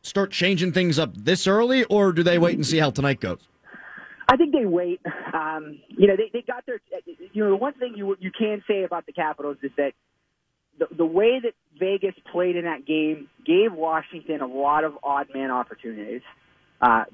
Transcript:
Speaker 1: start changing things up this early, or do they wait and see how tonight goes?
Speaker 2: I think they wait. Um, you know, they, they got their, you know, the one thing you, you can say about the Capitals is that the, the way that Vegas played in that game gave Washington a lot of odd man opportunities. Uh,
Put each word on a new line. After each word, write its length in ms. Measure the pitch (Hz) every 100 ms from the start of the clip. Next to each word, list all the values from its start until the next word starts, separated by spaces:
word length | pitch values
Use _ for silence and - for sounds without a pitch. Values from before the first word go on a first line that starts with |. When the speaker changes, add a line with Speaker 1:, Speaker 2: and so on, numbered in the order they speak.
Speaker 1:
start 300 | - 202 196
changing 420 | - 175 185 180
things 260 | 185 180 147
up 160 | 143 90
this 320 | 110 180 190
early, 380 | 202 240 262 240
or 260 | 208 196
do 120 | 165
they 140 | 175 175
wait 180 | 170 170
and 100 | 139
see 120 | 160
how 120 | 151
tonight 280 | 131 139 131
goes? 180 | 95 85 _ _ - - - - - - -
Speaker 2:
I 60 | 262
think 160 | 320
they 140 | 277 208
wait. 340 | 170 175 180 - - -
Um, 460 | 165 156 156 151 147 _
you 200 | - 196
know, 80 | 190
they, 120 | 220
they 80 | 240 240
got 200 | 247 -
their, 160 | 233 _ 185 - 165 185
you 120 | 208
know, 60 | 208
the 40 | 196
one 180 | 262
thing 200 | 277 247 214
you, 220 | 196 190
you 120 | 185 -
can 240 | 214 208 -
say 160 | 202
about 220 | 185 170 160
the 80 |
Capitals 420 | 147 156 151 147 139
is 80 | 135 135
that 160 | 139 _ _ _ _ _ _ _ _ _
the, 100 | 156 165
the 100 | 165
way 340 | 170 226 262
that 120 | 233 - _ 151
Vegas 340 | 185 196 190 - -
played 260 | 170 180 175
in 80 | 170
that 200 | 147 139
game 440 | 156 156 156 - _ -
gave 260 | 175 220
Washington 720 | 165 160 160 - 165 - 151
a 60 | 131
lot 360 | 131 143 151
of 140 | 156 143
odd 240 | 139 139 139
man 160 | 135 135
opportunities. 680 | 127 120 110 117 107 107 117 - - _ _ _ _
Uh, 240 | 123 113 -